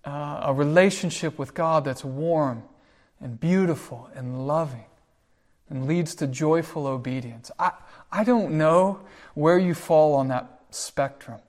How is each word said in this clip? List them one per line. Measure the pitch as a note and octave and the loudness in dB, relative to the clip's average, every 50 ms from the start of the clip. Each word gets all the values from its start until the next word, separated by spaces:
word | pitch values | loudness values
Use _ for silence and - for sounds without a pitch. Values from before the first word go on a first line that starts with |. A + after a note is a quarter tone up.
| _ | _
uh, | D3 C#3+ D3 D3 D3 D3 - - | -10 -8 -8 -8 -8 -8 -4 -2
a | C#3+ C#3 | 0 2
relationship | C#3 D3 D3 D#3 F3 F#3+ G3 G3 - - E3+ - - - D#3 - - | 2 2 4 6 6 6 6 2 0 -4 -4 -4 -4 -4 -6 -4 -6
with | C#3 - - | -10 -8 -4
God | - E3+ E3 D#3+ D#3 C#3 | -2 0 2 2 2 0
that's | C#3 B2+ - - | -2 -6 -6 -8
warm | C3+ C3 C#3+ D#3+ E3+ E3+ D#3 D3 C3+ A#2+ A2+ - - - _ _ _ _ _ _ _ _ _ | -10 -6 -4 -2 0 2 2 0 0 -2 -6 -12 -18 -20 _ _ _ _ _ _ _ _ _
and | - B2+ A#2 A2 | -12 -12 -10 -4
beautiful | - E3+ F3+ F#3+ F#3+ E3+ D#3 - - - C3 A#2+ - - - | 0 2 2 2 2 0 0 -4 -6 -14 -16 -16 -16 -16 -14
and | C3+ B2+ B2 B2+ C3 C3 | -12 -10 -8 -8 -6 -4
loving | C#3 D3 D#3+ E3 D3 B2+ A#2 G#2 _ _ _ _ _ _ _ _ _ _ _ _ _ _ _ _ _ | -2 -2 -2 -2 -4 -8 -14 -16 _ _ _ _ _ _ _ _ _ _ _ _ _ _ _ _ _
and | C#3 C3 C3 | -8 -6 -2
leads | C#3 E3 F3 E3 D#3 - | 0 0 0 -2 -4 -4
to | - D#3 | -6 -6
joyful | C3+ B2+ C3 D#3 D#3 D#3+ E3 D#3+ E3 - D#3+ C#3+ | -6 -4 -2 2 2 2 2 0 -4 -8 -6 -6
obedience. | C3+ C3 B2+ A#2 B2+ B2+ C3 B2 A#2+ A#2 A#2 - - - | -4 -6 -6 -6 -6 -6 -6 -8 -10 -16 -16 -18 -18 -6
I, | - E3+ F#3 - - - - - - - _ | -4 -4 -4 -4 -6 -20 -20 -20 -20 -18 _
I | - F#3+ A3 | -4 -2 2
don't | A#3+ B3 A3+ G3 - | 2 2 2 2 0
know | D#3 D#3 D#3 D#3 E3 F3+ F#3 G3 G3 G3 - - - - - - - | 0 2 4 6 6 6 4 2 -2 -6 -12 -20 -20 -20 -20 -14 -6
where | D3+ D3 D#3+ F3 | 2 4 4 6
you | F3+ F#3 F3+ D#3+ | 6 4 2 0
fall | - - - E3 D#3 D#3 D3+ D3 | -2 0 4 6 6 6 6 4
on | C3+ C3+ | 2 2
that | C3 C3 B2 - - - - _ _ | 0 -2 -4 -6 -8 -20 -20 _ _
spectrum | - - - - _ - C#3 C3+ - - - - A2+ A2 _ | -12 -12 -12 -6 _ -2 -2 -2 -4 -14 -18 -18 -18 -18 _